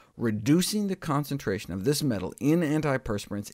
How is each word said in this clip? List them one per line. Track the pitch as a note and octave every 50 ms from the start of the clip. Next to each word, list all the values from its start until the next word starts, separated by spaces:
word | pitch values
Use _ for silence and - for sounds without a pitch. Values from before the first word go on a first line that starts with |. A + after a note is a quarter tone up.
| - _ _
reducing | - A#2 A2+ G#2+ G#2 G#2+ C3 D3+ F3+ F3+ - G#3 G#3+ G#3
the | G3 -
concentration | - - - C#3 C#3+ C#3+ - C#3+ C#3 - A2 F#2+ F2 - -
of | - F#2+ F#2+
this | C3 D3 C#3+
metal | D3+ C3+ A2 F#2 F2+ - - -
in | A#2 C#3+ D#3+ F3
antiperspirants | E3+ C#3+ D3+ D#3 D3 D3 C3 B2+ - - G#2 G#2 - - G#2 G2+ G#2 -